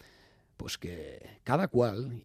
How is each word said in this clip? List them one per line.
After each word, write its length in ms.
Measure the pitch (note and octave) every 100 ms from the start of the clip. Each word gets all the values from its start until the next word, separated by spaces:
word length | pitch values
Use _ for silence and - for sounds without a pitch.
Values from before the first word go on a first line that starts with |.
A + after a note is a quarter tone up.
| - - - _ _ -
pues 180 | - -
que 640 | - E2+ D2 B1+ - -
cada 240 | - D3 G3
cual 520 | B2 A#2+ G2+ B2+ A#2+